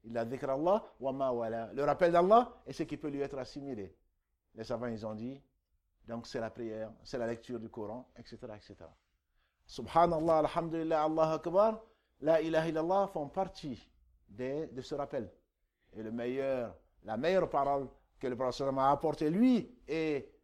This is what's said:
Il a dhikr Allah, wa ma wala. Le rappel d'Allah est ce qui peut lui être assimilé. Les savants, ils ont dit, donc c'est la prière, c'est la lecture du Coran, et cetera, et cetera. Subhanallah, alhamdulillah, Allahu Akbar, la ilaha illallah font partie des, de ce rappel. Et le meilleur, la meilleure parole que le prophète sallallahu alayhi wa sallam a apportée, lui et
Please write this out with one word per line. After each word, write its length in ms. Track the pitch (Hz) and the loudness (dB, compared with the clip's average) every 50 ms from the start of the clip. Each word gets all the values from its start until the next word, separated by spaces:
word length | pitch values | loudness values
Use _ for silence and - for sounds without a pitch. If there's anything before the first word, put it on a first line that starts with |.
| _ | _
Il 120 | 113 117 | -4 -4
a 80 | 117 113 | -2 -2
dhikr 260 | 113 131 127 147 135 | -2 -4 -4 -2 -2
Allah, 340 | 135 139 156 175 196 220 - - _ _ | -2 2 4 4 4 4 2 -6 _ _
wa 120 | 123 135 | -4 -4
ma 200 | 131 139 135 131 | -2 0 0 0
wala. 400 | 127 120 117 113 113 113 113 107 | 0 0 -2 -2 -2 -4 -6 -6
Le 100 | 98 127 143 | -4 0 2
rappel 280 | 147 143 - 185 170 | 2 4 4 4 6
d'Allah 500 | 170 175 175 190 214 233 247 - - - _ | 6 6 8 8 8 8 6 4 -6 -18 _
est 60 | - | -14
ce 120 | 135 - 165 | -6 -6 -6
qui 120 | - 147 | -6 -6
peut 120 | 139 - 151 | -8 -6 -6
lui 120 | 139 139 | -4 -4
être 160 | 139 135 139 135 | -4 -4 -6 -8
assimilé. 560 | 127 - - 147 139 139 131 107 98 90 - _ _ _ _ _ _ _ _ _ _ _ _ | -10 -10 -10 -12 -8 -8 -8 -8 -8 -12 -14 _ _ _ _ _ _ _ _ _ _ _ _
Les 100 | 104 113 | -14 -8
savants, 220 | - 123 113 120 | -6 -6 -4 -4
ils 180 | 120 113 107 107 | -6 -6 -6 -8
ont 80 | 110 107 | -8 -8
dit, 280 | 107 113 123 135 139 _ _ _ _ _ _ _ _ _ _ _ _ _ | -8 -10 -10 -12 -14 _ _ _ _ _ _ _ _ _ _ _ _ _
donc 200 | - 117 117 113 | -10 -10 -10 -10
c'est 140 | - - 127 | -8 -6 -6
la 100 | 113 110 | -6 -6
prière, 400 | - - 117 110 110 110 110 107 110 - - | -6 -8 -8 -8 -6 -8 -8 -10 -12 -18 -14
c'est 140 | - - 127 | -10 -6 -4
la 80 | 117 | -4
lecture 320 | 113 120 117 - - 123 113 | -4 -4 -6 -8 -10 -10 -8
du 100 | 110 110 | -8 -10
Coran, 400 | - 120 107 101 110 127 127 _ _ | -10 -10 -8 -8 -8 -10 -12 _ _
et 60 | - 117 | -20 -18
cetera, 320 | - 117 110 131 117 107 | -18 -16 -14 -14 -14 -14
et 40 | 101 | -16
cetera. 340 | - - 101 _ 87 80 _ _ _ _ _ _ _ _ _ _ _ _ _ _ _ | -16 -20 -20 _ -20 -20 _ _ _ _ _ _ _ _ _ _ _ _ _ _ _
Subhanallah, 720 | - - - 120 - - 165 175 170 170 156 160 165 160 156 | -16 -12 -12 -10 2 4 6 6 6 4 2 4 4 4 4
alhamdulillah, 680 | 151 139 - 170 165 165 160 165 160 160 160 151 151 | 4 2 0 -2 -2 -2 -2 -2 0 2 2 2 2
Allahu 300 | 156 160 160 160 156 160 | 2 4 4 4 4 2
Akbar, 500 | 147 - 170 165 190 214 220 220 220 - _ _ _ _ _ _ _ | -2 -2 2 4 4 4 4 2 -2 -12 _ _ _ _ _ _ _
la 200 | 131 151 165 160 | 2 4 4 4
ilaha 280 | 160 165 160 156 160 165 | 4 2 2 2 0 2
illallah 380 | 156 160 156 170 185 196 196 190 | -2 -2 0 2 2 2 2 0
font 200 | - 165 147 139 | -2 -6 -6 -4
partie 580 | - 190 190 180 - - - 147 120 95 - _ _ _ _ _ _ _ _ | -4 -4 -4 -4 -6 -12 -10 -10 -10 -10 -12 _ _ _ _ _ _ _ _
des, 420 | _ 98 107 127 131 139 151 160 - | _ -10 -6 -6 -4 -4 -4 -6 -6
de 120 | - 131 | -8 -12
ce 140 | 123 - 151 | -8 -6 -6
rappel. 360 | 139 143 135 - 135 113 92 - _ _ _ _ _ _ _ _ _ _ _ | -6 -6 -4 -4 -6 -6 -6 -12 _ _ _ _ _ _ _ _ _ _ _
Et 100 | - 104 | -14 -10
le 80 | 110 110 | -8 -8
meilleur, 640 | 113 120 120 123 127 135 135 135 135 127 120 107 90 - _ _ _ _ _ | -6 -4 -4 -4 -2 -2 -2 -2 -2 -2 -4 -6 -10 -16 _ _ _ _ _
la 120 | 101 110 | -6 -4
meilleure 340 | 110 139 170 190 190 170 - | -2 0 2 2 2 2 2
parole 380 | - 147 139 139 143 139 135 123 - _ _ _ _ _ | 2 2 2 2 2 0 -2 -6 -12 _ _ _ _ _
que 80 | - | -4
le 100 | 127 123 | -4 -2
prophète 180 | 113 131 127 120 | 0 -2 -2 0
sallallahu 200 | - 139 135 135 | 0 -2 0 2
alayhi 40 | 135 | 4
wa 40 | |
sallam 80 | 135 139 | 4 4
a 20 | |
apportée, 380 | 143 139 - 156 143 - 160 151 | 4 4 2 -2 0 2 0 2
lui 400 | 165 202 240 262 254 214 - - - _ _ | 4 6 6 6 6 4 2 -4 -14 _ _
et 460 | - 147 160 160 156 147 135 - - _ _ | -6 -4 -2 0 0 -2 -2 -4 -8 _ _